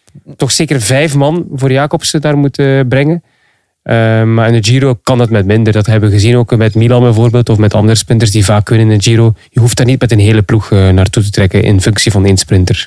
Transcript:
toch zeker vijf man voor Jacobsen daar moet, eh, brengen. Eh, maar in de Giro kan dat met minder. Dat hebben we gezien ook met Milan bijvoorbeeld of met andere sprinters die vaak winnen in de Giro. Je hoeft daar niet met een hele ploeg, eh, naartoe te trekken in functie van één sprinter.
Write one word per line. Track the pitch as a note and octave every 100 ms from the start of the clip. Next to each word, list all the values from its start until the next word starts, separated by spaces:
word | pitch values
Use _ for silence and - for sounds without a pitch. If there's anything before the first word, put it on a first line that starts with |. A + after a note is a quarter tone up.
| _ - - C#3
toch | C#3
zeker | - D#3+ C3+
vijf | G#2+ C3 D#3 C#3
man | C#3 F3 -
voor | C3+ C3+
Jacobsen | C3 D3 E3 - D#3+
daar | D3+ D3
moet, | C#3+ -
eh, | C#3 C3+ B2
brengen. | C3 C#3+ F3 - _ _ _ _ _
Eh, | - A#2 A2+ A2+
maar | A2 A2+ A2+
in | A#2
de | G2+
Giro | B2+ C3+ A#2+
kan | - B2
dat | A#2
met | A2 G2
minder. | A2 A2
Dat | G#2+ G#2
hebben | A2 G#2
we | G#2
gezien | A2 B2
ook | A#2 A2+
met | A2 A2
Milan | A#2 B2
bijvoorbeeld | B2 G#2+ A#2 B2 A2+
of | G#2+
met | G#2+
andere | G#2+ G#2+ A2
sprinters | - A#2 G#2+
die | G#2+ G2
vaak | G#2 -
winnen | A2+ A2
in | G#2+
de |
Giro. | G#2+ A2+ A2+ G#2 _
Je | -
hoeft | A#2 -
daar | B2
niet | C3+
met | B2
een | G#2+
hele | G#2 A2
ploeg, | F#2+ A2 -
eh, | G2+ F#2+
naartoe | F#2 F#2+ -
te | G2+
trekken | G#2 F#2+ G2+
in | F#2 F#2+
functie | A2 G2+ -
van | G2+ G2
één | F#2+
sprinter. | - F#2+ F#2 F2+